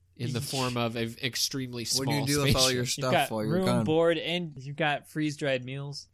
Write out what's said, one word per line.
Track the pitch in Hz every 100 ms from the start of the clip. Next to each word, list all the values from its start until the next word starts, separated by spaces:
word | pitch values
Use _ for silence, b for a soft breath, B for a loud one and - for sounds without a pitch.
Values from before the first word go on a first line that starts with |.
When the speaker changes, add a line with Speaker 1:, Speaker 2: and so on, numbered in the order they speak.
| _ -
Speaker 1:
in | 127
the | 117
Speaker 2:
Yeesh. | -
Speaker 1:
form | 135 127 123
of | 117 117
an | 113 117
extremely | 131 113 - 139 127 120
small | 113 127 139
Speaker 3:
What |
do | 143 139
you | 147
do |
with | 139 131
all |
Speaker 1:
spaceship. | 131 127
Speaker 3:
your |
Speaker 2:
You've | 123
Speaker 3:
stuff | - 127
Speaker 2:
got | 143 139
Speaker 3:
while | 110
you're | 110 170
Speaker 2:
room, | 123
Speaker 3:
gone? | 120 110
Speaker 2:
board, | 156 165 160
and | 131 175 170 135
you've | 135 143
got | 156 143 -
freeze-dried | 160 151 147 147 131 123
meals. | 139 143 139 -